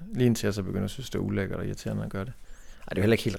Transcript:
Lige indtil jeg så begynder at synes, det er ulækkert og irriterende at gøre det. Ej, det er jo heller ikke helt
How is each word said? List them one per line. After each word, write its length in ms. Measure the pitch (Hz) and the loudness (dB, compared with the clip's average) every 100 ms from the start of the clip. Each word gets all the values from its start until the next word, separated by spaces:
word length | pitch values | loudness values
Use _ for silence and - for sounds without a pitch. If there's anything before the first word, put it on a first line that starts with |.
| - | -4
Lige 120 | 202 123 | 4 6
indtil 200 | 113 104 | 6 2
jeg 80 | |
så 80 | 101 | 0
begynder 220 | 95 98 | 0 0
at 60 | 98 | -2
synes, 200 | - 127 | -4 -6
det 80 | 95 | -2
er 40 | |
ulækkert 360 | 98 101 95 92 | 0 0 0 -2
og 80 | 101 | -4
irriterende 380 | 101 110 104 | -4 -4 -4
at 60 | 110 | -4
gøre 140 | 101 | -4
det. 80 | 98 - - - - - | -6 -8 -14 -14 -14 -14
Ej, 40 | - | -6
det 100 | 92 | 2
er 20 | |
jo 20 | |
heller 120 | 104 | 4
ikke 100 | 110 | 4
helt 120 | 117 | 2